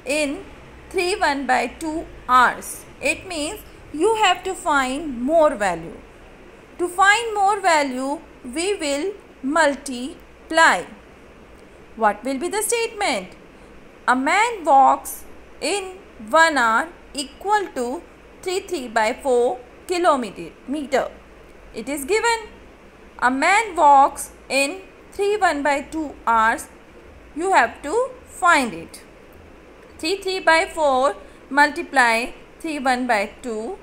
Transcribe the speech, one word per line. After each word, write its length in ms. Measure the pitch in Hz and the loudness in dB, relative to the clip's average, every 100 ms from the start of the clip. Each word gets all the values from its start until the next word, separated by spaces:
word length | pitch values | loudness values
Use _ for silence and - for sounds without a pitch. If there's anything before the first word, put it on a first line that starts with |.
| - | -6
in 380 | 294 294 320 - - - - - | -2 -2 -4 -12 -18 -20 -20 -8
three 260 | 370 359 415 | -4 -2 0
one 300 | 339 277 254 | 0 0 0
by 220 | 254 240 | 0 -2
two 380 | - 320 311 - - - | -6 -8 -8 -10 -12 2
hours. 560 | 254 233 - - - - - | 4 4 2 -8 -16 -18 -6
It 260 | 277 320 381 | -6 -4 -8
means 320 | 339 294 427 - - - | -8 -8 -10 -16 -20 -14
you 220 | 294 381 440 | -2 0 2
have 280 | 415 359 | 2 0
to 100 | 370 | -4
find 680 | 370 349 285 262 269 320 240 | -6 -2 0 0 -4 -8 -6
more 340 | 247 330 302 254 | 0 4 4 2
value. 420 | 202 170 160 131 - - - - - - - - | -2 -2 -8 -16 -20 -20 -20 -20 -20 -20 -20 -8
To 80 | 349 | -6
find 440 | 359 392 427 466 | 4 4 4 2
more 260 | 415 392 415 | 0 2 2
value, 600 | 370 311 285 254 262 311 - - | 4 2 2 -2 -4 -6 -10 -18
we 320 | 254 254 359 403 | -10 -6 -4 -2
will 380 | 294 277 370 415 - - | -2 -2 -4 -8 -16 -10
multiply. 1400 | 262 320 302 277 - 247 254 349 - - - 320 320 196 160 - - - - - - - - - - - | -2 2 2 0 -6 -8 -8 -12 -20 -20 -2 4 4 4 -2 -16 -20 -20 -20 -20 -20 -20 -20 -20 -20 0
What 280 | 220 208 | 0 0
will 140 | 262 269 | -4 -6
be 120 | 349 | -4
the 120 | 403 | -4
statement? 680 | 427 466 453 453 381 226 185 - - - - - - - - | -2 -2 -2 -2 -2 -2 -6 -16 -20 -20 -20 -20 -20 -6 -2
A 80 | 254 | 0
man 480 | 269 370 466 453 | 2 2 0 -2
walks 600 | 311 277 262 - - - - - - - | 4 6 6 4 -4 -14 -16 -20 -20 -8
in 360 | 285 392 381 - - - 214 | -4 -4 -6 -14 -20 -18 0
one 280 | 302 330 285 | 4 4 4
hour 320 | 233 226 320 - - | 2 2 -2 -8 -16
equal 540 | 269 294 - 381 427 370 - | -14 -14 -10 -2 -2 -2 -6
to 280 | 240 302 - - - - | -6 -6 -12 -20 -20 -12
three 180 | 359 370 | -6 -6
three 280 | 392 349 247 | -6 -8 -4
by 260 | 220 214 | 0 0
four 460 | 254 277 247 240 370 - - - | -2 0 2 2 -2 -10 -20 -6
kilometer. 1200 | 359 349 277 220 170 165 - - 294 269 247 - - - - - - - | 0 2 2 -2 -10 -14 -16 -10 -8 -2 -2 -2 -8 -20 -20 -20 -20 -16
It 160 | - 226 | -12 -8
is 160 | 294 277 | -8 -2
given. 440 | 427 466 453 427 - - - - - - - | 0 0 -2 -4 -18 -20 -20 -20 -20 -20 -2
A 120 | 247 | -2
man 440 | 262 320 403 453 349 | 2 2 2 0 4
walks 560 | 294 277 285 - - - - | 6 8 6 2 -12 -16 -4
in 340 | 262 277 381 - - - | -2 -2 -4 -14 -20 -14
three 240 | - 403 427 | -4 -2 2
one 260 | 370 294 | 2 2
by 180 | 285 277 | 0 -2
two 320 | 285 320 294 - - | -4 -6 -8 -6 0
hours. 400 | 226 220 277 - - - - - - - - | 2 2 0 -6 -20 -20 -20 -20 -20 -14 -6
You 180 | 359 | 2
have 280 | 349 233 - | 4 2 -2
to 300 | 285 403 508 - - | -4 -2 -2 -6 -20
find 480 | - 359 320 247 | 0 2 4 2
it. 280 | 165 - - - - - - - - - - - - | -6 -14 -18 -20 -20 -20 -20 -20 -20 -20 -20 -20 -8
Three 200 | 320 392 | -4 -4
three 220 | 381 370 | -4 -2
by 260 | 320 320 330 | 2 2 2
four 500 | - 302 254 269 403 - - - | 0 2 2 2 -2 -10 -20 -4
multiply 800 | 269 294 294 277 269 240 226 240 - - - | 2 2 2 -2 2 4 2 -2 -10 -20 -12
three 180 | 330 294 | -8 -4
one 300 | 262 247 247 | -2 -2 0
by 240 | 220 208 - | 0 -2 -8
two. 380 | 254 220 226 403 | -10 -8 -8 -12